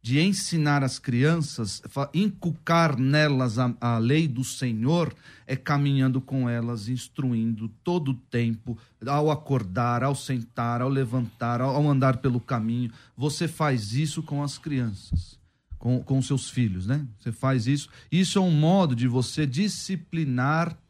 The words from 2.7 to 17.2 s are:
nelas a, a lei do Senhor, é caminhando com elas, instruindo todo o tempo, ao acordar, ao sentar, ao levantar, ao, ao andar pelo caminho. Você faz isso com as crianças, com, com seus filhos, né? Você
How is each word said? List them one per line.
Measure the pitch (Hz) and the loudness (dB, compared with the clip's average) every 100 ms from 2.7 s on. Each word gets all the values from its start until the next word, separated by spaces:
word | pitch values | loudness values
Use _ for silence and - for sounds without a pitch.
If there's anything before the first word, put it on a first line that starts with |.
| 170 165 123 | 4 4 2
nelas | 131 151 151 135 127 107 | 2 4 4 2 2 2
a, | 127 117 | 0 0
a | 120 113 | -2 2
lei | 113 151 160 | 2 2 2
do | 120 | -2
Senhor, | 127 - 127 110 123 170 147 - - - - | -6 -4 -4 0 2 2 0 -6 -20 -20 -8
é | 135 | -8
caminhando | - 143 143 139 131 131 | -2 0 2 4 2 0
com | 131 135 123 | -2 -2 -2
elas, | 117 117 117 104 | -2 -4 -6 -4
instruindo | 127 - - 127 117 113 110 110 - | -6 -8 -6 -2 0 0 -2 -6 -8
todo | - 175 135 | -2 0 0
o | |
tempo, | 127 - 120 117 113 - 113 - _ 117 | -4 -2 0 0 -2 -6 -10 -12 _ -2
ao | 143 151 | 0 2
acordar, | 147 - 131 98 92 120 120 | 0 0 -2 0 -2 0 0
ao | 131 139 | 0 -2
sentar, | - 127 113 - 117 120 | -4 -6 -6 -6 -2 -2
ao | 127 | 0
levantar, | 135 123 127 117 - 120 120 | 0 0 -2 -4 -4 -4 0
ao, | 131 135 | 0 2
ao | 147 | 4
andar | 139 131 123 | 4 4 2
pelo | 135 123 | 0 0
caminho. | - 123 110 120 123 - - - | -2 -2 0 -2 -4 -8 -20 -6
Você | 147 147 165 | -4 -2 -6
faz | - 151 127 101 | 0 0 0 -2
isso | 120 156 - | -2 -2 -4
com | - 143 | -6 -4
as | 143 - | -4 -6
crianças, | - 135 120 101 - - - - _ _ _ - | -4 -2 -2 -6 -4 -4 -4 -18 _ _ _ -6
com, | 117 123 | -2 -2
com | - 135 | 0 0
seus | 127 135 - | 2 -2 -2
filhos, | - 117 92 95 | -2 0 0 -2
né? | 143 135 | -2 -4
Você | 107 | -10